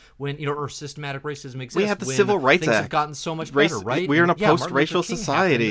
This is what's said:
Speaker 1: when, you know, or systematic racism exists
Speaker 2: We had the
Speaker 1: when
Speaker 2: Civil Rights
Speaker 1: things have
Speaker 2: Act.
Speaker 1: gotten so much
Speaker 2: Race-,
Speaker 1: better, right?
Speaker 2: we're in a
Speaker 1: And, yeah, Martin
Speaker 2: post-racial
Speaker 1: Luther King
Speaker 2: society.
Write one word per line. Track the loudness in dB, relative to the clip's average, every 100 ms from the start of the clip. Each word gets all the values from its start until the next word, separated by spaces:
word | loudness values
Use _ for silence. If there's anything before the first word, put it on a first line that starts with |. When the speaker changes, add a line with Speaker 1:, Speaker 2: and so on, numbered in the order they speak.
| _ -12
Speaker 1:
when, | -10 -6
you | -6
know, |
or | -4 -6
systematic | -10 -14 -12 -10 -8
racism | -10 -10 -12 -12
exists | -6 -2
Speaker 2:
We |
had | -2 -2
the | 0
Speaker 1:
when | 2
Speaker 2:
Civil | 4 4
Rights | 4 4
Speaker 1:
things | 4 2
have | 0
Speaker 2:
Act. |
Speaker 1:
gotten | -2 -4
so | -6 -8 -6
much | -2
Speaker 2:
Race-, | 2 2
Speaker 1:
better, | 0
right? | -2 -2 2
Speaker 2:
we're | 4
in | 4
a |
Speaker 1:
And, | 4
yeah, | 4
Martin | 4
Speaker 2:
post-racial | 2 0 0 0
Speaker 1:
Luther | -2
King | -4
Speaker 2:
society. | -2 0 2 2 0